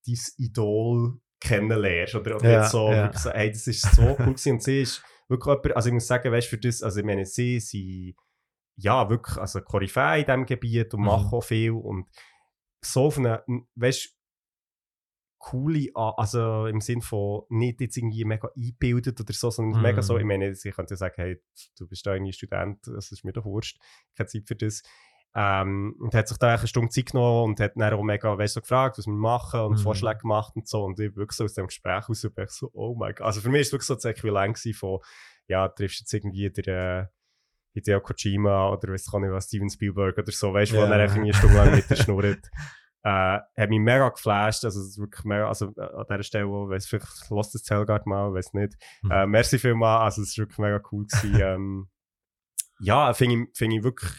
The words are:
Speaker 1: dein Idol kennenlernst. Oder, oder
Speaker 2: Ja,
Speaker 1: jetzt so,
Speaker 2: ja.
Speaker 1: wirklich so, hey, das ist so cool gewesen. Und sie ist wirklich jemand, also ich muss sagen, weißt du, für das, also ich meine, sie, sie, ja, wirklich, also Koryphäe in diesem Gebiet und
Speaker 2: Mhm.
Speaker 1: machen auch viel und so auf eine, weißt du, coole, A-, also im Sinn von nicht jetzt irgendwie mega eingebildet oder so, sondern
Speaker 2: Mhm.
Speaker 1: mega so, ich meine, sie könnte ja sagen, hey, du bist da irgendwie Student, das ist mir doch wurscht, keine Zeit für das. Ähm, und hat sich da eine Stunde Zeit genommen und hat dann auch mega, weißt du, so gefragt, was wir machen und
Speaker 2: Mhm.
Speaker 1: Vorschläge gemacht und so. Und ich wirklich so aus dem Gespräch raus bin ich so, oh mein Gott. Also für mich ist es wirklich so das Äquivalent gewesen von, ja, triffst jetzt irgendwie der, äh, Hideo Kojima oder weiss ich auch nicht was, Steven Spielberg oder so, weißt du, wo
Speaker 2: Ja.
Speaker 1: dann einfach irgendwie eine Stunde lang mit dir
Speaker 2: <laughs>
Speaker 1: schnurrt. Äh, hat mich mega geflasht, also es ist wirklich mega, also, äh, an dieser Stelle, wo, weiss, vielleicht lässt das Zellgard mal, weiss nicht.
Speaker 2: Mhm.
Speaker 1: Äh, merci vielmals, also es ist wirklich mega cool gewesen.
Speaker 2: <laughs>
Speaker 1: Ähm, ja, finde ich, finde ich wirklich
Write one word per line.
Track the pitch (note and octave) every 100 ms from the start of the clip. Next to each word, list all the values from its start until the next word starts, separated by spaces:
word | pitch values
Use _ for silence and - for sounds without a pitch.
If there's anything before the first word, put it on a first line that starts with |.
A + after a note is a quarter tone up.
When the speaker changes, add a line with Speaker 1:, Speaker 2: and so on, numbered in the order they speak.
| -
Speaker 1:
dein | A#2+ - -
Idol | A#2 A#2+ G#2 G#2+ A#2 A#2+ A#2+ B2 _ _
kennenlernst. | - G#2+ G#2+ A2 G2 E2+ F2
Oder, | A2 G#2 G#2+
oder | A2+
Speaker 2:
Ja, | A2+
Speaker 1:
jetzt | G#2+
so, | A#2 G#2+
Speaker 2:
ja. | G#2+
Speaker 1:
wirklich | G#2 F#2+
so, | -
hey, | G#2+ A2
das | G#2+ -
ist | A#2 F#2+
so | -
cool | A2+ C#3 A#2+
gewesen. | C3 C#3+
Und | B2
sie | C3+ C3+
ist | B2+ - - _ _
wirklich | A#2+ C#3+
jemand, | C#3+ D3+ -
also | A2+
ich |
muss | A#2+ -
sagen, | B2 B2+
weißt | A#2 A#2+
du, |
für | A2
das, | B2 A#2
also | A2 G#2
ich | G#2
meine, | G2 F#2+
sie, | - B2 B2
sie, | - G2+ F#2+ F#2 F#2 - _ _ _ _ _ -
ja, | G2 B2+ G2+
wirklich, | A#2 - -
also | F#2+ F#2+
Koryphäe | - G2+ G2 B2 D3 D#3+
in | C#3+
diesem | C3 B2+
Gebiet | B2 A#2+ A#2 A2
und | G#2+
Speaker 2:
Mhm. | G#2
Speaker 1:
machen | G2 G2+
auch | A#2+
viel | - A2 A2+
und | A2+ G#2 G2 F#2 - - _ _ _ _ _
so | - B2+ D3
auf | C#3+
eine, | A#2+ A2+ - A#2+ - -
weißt | B2 C3 -
du, | _ _ _ _ _ _ _ _ _ _ _ _ _
coole, | - B2+ C#3+ D#3 C3+
A-, | - A2 A2
also | A2 A#2+ A2+ A2 A2
im | G#2+
Sinn | G#2 A#2+
von | - G#2+ G2+ G#2 -
nicht | A2+ B2 A#2+
jetzt | B2 -
irgendwie | A#2 A2
mega | A2 A2 A#2 -
eingebildet | A#2+ A#2+ B2+ A#2+ B2 A#2
oder | G#2+
so, | G#2+ A#2+
sondern | A2+ A2+ A2+
Speaker 2:
Mhm. |
Speaker 1:
mega | A2+ G2
so, | G2 A#2
ich |
meine, | G#2 G2 G2
sie | F#2+ G2+
könnte | F#2 F2
ja | F#2
sagen, | F#2 -
hey, | F2+ F2 _ - - _
du | F2+
bist | F#2+ G2+
da |
irgendwie | F#2+ G2
Student, | F#2+ F#2 F#2+ F2+ G2+ -
das | G#2+ -
ist | G2+
mir | F#2+
doch | G#2+
wurscht, | G2+ G2+ - - - - _ -
keine | G#2+
Zeit | A2 G2+
für | A2
das. | G#2+ G#2+ - _ _ _ _
Ähm, | G#2+ G2+ G2 F#2+ G2 G2+ -
und | A2+
hat | A2+ G#2+
sich | A2+
da | B2
eine | A2+ A2+
Stunde | B2+ A#2
Zeit | - B2
genommen | C3 A#2+ A#2 A2+
und | G#2
hat | G#2
dann | - G#2+
auch | G#2+
mega, | G#2 G2+ A2 G2
weißt | G#2
du, | -
so |
gefragt, | - B2+ C3 -
was | G#2+
wir |
machen | G#2 A2+ A#2+ - A#2+
und | G#2+
Speaker 2:
Mhm. | G#2+
Speaker 1:
Vorschläge | G#2 G2 A2 A2
gemacht | A2+ G#2+ G#2+
und | - -
so. | A2
Und | G2 F#2+
ich | G#2+ G2
wirklich | G#2 -
so |
aus | G#2+
dem | - F2+
Gespräch | - F#2 F#2 G#2+
raus | A2+ G#2+
bin | -
ich | F#2+
so, | - -
oh | G2 G#2+
mein | A#2+ G#2
Gott. | G2 G#2+
Also | G#2
für | A2+
mich | C#3+
ist | C#3+
es |
wirklich | C3+ -
so |
das | B2
Äquivalent | A#2 G#2+ A2 G2+ G2 A2
gewesen | A#2 G#2
von, | F#2+ F#2+ - - - _ _
ja, | F#2+ F#2+
triffst | - G2+ -
jetzt | -
irgendwie | - G2+ F#2+ G2+
der, | F#2+ F#2+ F#2 F#2 F2+
äh, | F#2 _ _ _ _ _ _
Hideo | G#2+ G#2 G2
Kojima | - G#2+ G#2+ G2 G#2 G2 G2
oder | G2+ F#2
weiss | F#2+ -
ich |
auch | G#2
nicht | G2
was, | F#2+ -
Steven | G#2+ G2+
Spielberg | - G2+ F#2+ F#2+ F#2
oder | G#2
so, | - G2+
weißt | G2 G#2
du, | A2
wo |
Speaker 2:
Ja. | G#2
Speaker 1:
dann | G#2
einfach | G#2 G#2
irgendwie | G#2
eine | G#2
Stunde | G2 G#2
lang | G2
mit | D3 -
dir | C3+
Speaker 2:
<laughs> | A2 G2 G2+ G2
Speaker 1:
schnurrt. | - - - - _ _
Äh, | G#2+ F#2+ F#2 G2+ - -
hat | G#2
mich | A2
mega | G#2+ C3 B2+
geflasht, | - A2+ G2+ G#2+ G#2+ A2+
also | G2
es | G2
ist | G2
wirklich | G#2 -
mega, | G#2 G2+ G#2+
also, | G#2 G2+ G2+
äh, |
an | G2 - A2
dieser | G2+
Stelle, | G2+ G#2+ G2+
wo, | G2+ G2
weiss, | F#2+ -
vielleicht | G#2+ - - -
lässt | G#2 G#2+
das | A2+
Zellgard | - G#2 G#2 G#2 G#2
mal, | G2 G2+
weiss | F#2 F#2
nicht. | G2 G2+ - - -
Speaker 2:
Mhm. | G2
Speaker 1:
Äh, | G2 G2
merci | A2 A#2 B2+
vielmals, | B2+ A2+ A2+ A2+
also | A2 G#2
es | G2+
ist | -
wirklich | G#2 -
mega | G#2 G#2 -
cool | G#2 G2+
gewesen. | G#2 G#2
Speaker 2:
<laughs> | G#2+
Speaker 1:
Ähm, | F#2+ F#2+ G2 F#2+ F#2+ _ _ _ _ _ _ - - _
ja, | F#2+ B2+ C#3
finde | A2+ B2 A#2 A#2+
ich, | -
finde | A2+ A2
ich |
wirklich | A#2 A#2 F2+